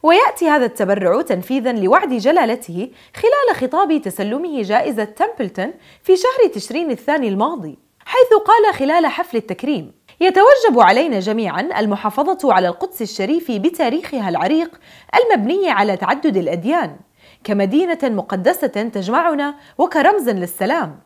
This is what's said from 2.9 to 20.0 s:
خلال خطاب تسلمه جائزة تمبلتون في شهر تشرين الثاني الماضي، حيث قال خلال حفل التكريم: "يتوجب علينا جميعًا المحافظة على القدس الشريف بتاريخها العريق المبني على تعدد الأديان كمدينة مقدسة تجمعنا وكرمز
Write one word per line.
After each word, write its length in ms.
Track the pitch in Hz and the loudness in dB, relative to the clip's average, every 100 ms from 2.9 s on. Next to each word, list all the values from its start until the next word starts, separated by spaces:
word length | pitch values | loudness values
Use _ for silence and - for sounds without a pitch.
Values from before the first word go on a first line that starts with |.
| - _ | -12 _
خلال 420 | - 453 571 508 381 | -2 0 2 2 0
خطاب 460 | 254 311 381 311 | -2 0 0 0
تسلمه 600 | 202 185 202 254 349 285 | -4 -6 -6 -4 -6 -6
جائزة 420 | 196 214 - 226 | -2 0 0 -4
تمبلتون 680 | 214 - 403 453 208 - 202 349 _ _ | -6 -4 -4 -2 -6 -6 -8 -10 _ _
في 140 | - 370 | 0 2
شهر 340 | 480 523 453 | 2 2 0
تشرين 360 | 208 - 262 339 | 0 -8 -6 -4
الثاني 380 | 240 - 294 240 | -4 -2 -2 -2
الماضي، 500 | 196 247 330 156 131 _ _ - | -2 -2 -4 -12 -14 _ _ -4
حيث 340 | 508 494 427 | 2 6 4
قال 300 | 427 453 427 | 4 4 4
خلال 320 | - 277 330 320 | 0 0 2 0
حفل 300 | - 349 233 | -2 -4 -4
التكريم: 560 | 214 185 269 269 - _ _ _ | -6 -8 -4 -4 -6 _ _ _
"يتوجب 600 | 359 370 440 554 453 247 | 2 6 6 6 6 6
علينا 400 | 185 220 330 220 | 6 4 2 -2
جميعًا 400 | 185 214 208 156 277 - | -2 -4 -4 -4 -4 -2
المحافظة 720 | 214 202 214 208 294 370 277 | -2 -2 -4 -2 -2 0 2
على 160 | 190 180 | 2 2
القدس 340 | 175 370 - | -2 -10 -8
الشريف 480 | 214 - 190 320 330 | -10 -6 -2 -2 -2
بتاريخها 760 | 220 247 339 269 294 - 269 196 | -2 -2 -2 -2 -2 -6 -6 -4
العريق 520 | 165 175 311 330 - _ - _ | -2 0 -2 -2 -10 _ -20 _
المبني 560 | - 480 381 208 370 370 | 0 2 2 0 -2 0
على 260 | 208 202 185 | 0 0 0
تعدد 400 | 190 269 302 190 | -2 -2 0 -2
الأديان 600 | 160 170 180 339 214 143 _ _ _ _ | -2 -4 -2 -2 -2 -10 _ _ _ _
كمدينة 540 | - 202 196 269 359 330 | -4 -2 2 2 0 -2
مقدسة 640 | 269 208 - 190 185 359 277 | -2 -4 -4 -2 -2 0 -2
تجمعنا 880 | 202 226 214 185 254 339 294 285 285 - - | -4 -6 -6 -2 0 0 -2 -4 -8 -18 -4
وكرمز 500 | 359 320 | -2 2